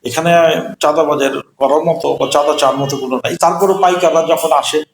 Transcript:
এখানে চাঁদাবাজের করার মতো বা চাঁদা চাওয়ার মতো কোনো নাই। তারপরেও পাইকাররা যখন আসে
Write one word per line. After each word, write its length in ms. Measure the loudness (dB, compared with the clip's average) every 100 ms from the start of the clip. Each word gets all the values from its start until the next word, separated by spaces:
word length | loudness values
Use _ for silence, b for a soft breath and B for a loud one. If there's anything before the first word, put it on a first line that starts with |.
এখানে 260 | -4 -2 2 4 4 0 -6 -2
চাঁদাবাজের 600 | 0 2 0 0 -2 -4
করার 380 | -12 _ 0 2
মতো 320 | 0 -2 -2 -2
বা 100 | -2
চাঁদা 240 | 0 0 2
চাওয়ার 200 | 0 0
মতো 180 | -4 -4
কোনো 200 | -4 -4
নাই। 200 | -4 0
তারপরেও 420 | 0 2 0 2
পাইকাররা 440 | 2 2 2 2
যখন 300 | 0 0 2
আসে 300 | 0 0 -4 -6